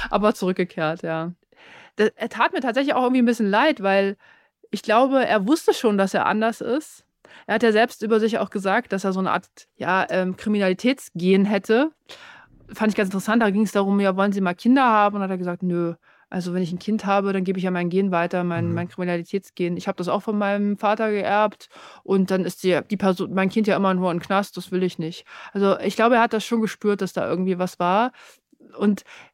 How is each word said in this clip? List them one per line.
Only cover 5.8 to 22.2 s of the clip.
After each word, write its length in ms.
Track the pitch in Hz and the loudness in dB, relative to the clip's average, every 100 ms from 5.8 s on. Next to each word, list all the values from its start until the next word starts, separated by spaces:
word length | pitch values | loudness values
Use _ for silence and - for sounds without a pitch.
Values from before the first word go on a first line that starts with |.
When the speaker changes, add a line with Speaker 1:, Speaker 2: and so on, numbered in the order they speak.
| 233 202 | 0 2
Speaker 1:
dass 160 | 190 | 2
er 140 | 190 - | 0 0
anders 340 | 214 226 226 | 0 -2 -2
ist. 440 | - 285 - - _ _ - - - | -4 -4 -6 -16 _ _ -20 -14 -4
Er 80 | |
hat 80 | 214 | 2
ja 100 | 233 | 4
selbst 300 | 214 233 - | 4 2 -2
über 180 | 214 220 | 0 2
sich 180 | 220 214 | 2 0
auch 120 | 208 | -4
gesagt, 420 | 208 190 214 - | -4 -2 -2 -2
dass 120 | 190 | -4
er 80 | 196 | -2
so 80 | 190 | -2
eine 100 | 185 | -2
Art, 180 | 185 - - _ - | -2 -4 -20 _ -8
ja, 300 | 143 185 - | -2 -2 0
ähm, 260 | 180 185 185 | -2 -2 -4
Kriminalitätsgen 1080 | - 208 190 185 247 269 - 175 180 190 | -4 0 0 0 0 -2 -6 -2 2 4
hätte. 460 | 202 202 196 226 311 - - - - - - - - | 4 0 2 2 0 -4 -20 -20 -20 -20 -20 -20 -16
Fand 180 | - 220 | -2 0
ich 40 | 208 | 0
ganz 120 | 196 | -2
interessant. 340 | 190 196 233 | -2 0 2
Da 80 | 220 | 2
ging 120 | 196 | 2
es 100 | 214 | 0
darum, 260 | 202 196 202 | 0 2 2
ja, 160 | 196 190 | 2 2
wollen 160 | 202 | 0
Sie 80 | 196 | 0
mal 140 | 185 | -2
Kinder 300 | 175 233 269 | 0 2 4
haben? 320 | 254 214 208 202 | 4 4 2 0
Und 60 | |
hat 80 | 190 | -4
er 80 | 185 | -4
gesagt, 240 | 180 175 | -6 -4
nö. 320 | 180 175 170 165 _ _ _ | -2 -2 -2 -6 _ _ _
Also 220 | 190 175 | -8 -4
wenn 80 | 180 | -4
ich 80 | 180 | -4
ein 80 | 175 | -6
Kind 260 | - 214 190 | -4 -4 0
habe, 260 | 202 196 | 0 0
dann 100 | 196 | -2
gebe 160 | 185 190 | -2 -2
ich 60 | |
ja 80 | 185 | -2
mein 160 | 175 175 | -2 -2
Gen 220 | 185 196 | 0 0
weiter, 320 | 175 175 180 | 0 0 -2
mein, 240 | 180 170 170 | -2 -2 -2
Speaker 2:
Mhm. 60 | |
Speaker 1:
mein 140 | 170 175 | -4 -6
Kriminalitätsgen. 880 | - 180 175 170 196 - - 175 175 | -6 -4 -4 -4 -8 -6 -6 -4 -4
Ich 120 | - | -6
habe 80 | - | -4
das 100 | 180 | -2
auch 140 | 202 | -4
von 180 | 208 208 | -2 -2
meinem 380 | 202 202 202 202 | 0 0 -2 0
Vater 320 | 208 220 220 | 0 0 0
geerbt. 580 | 208 - 208 214 - - - - - | -2 0 2 0 -2 -20 -20 -20 -12
Und 260 | - 196 | 0 0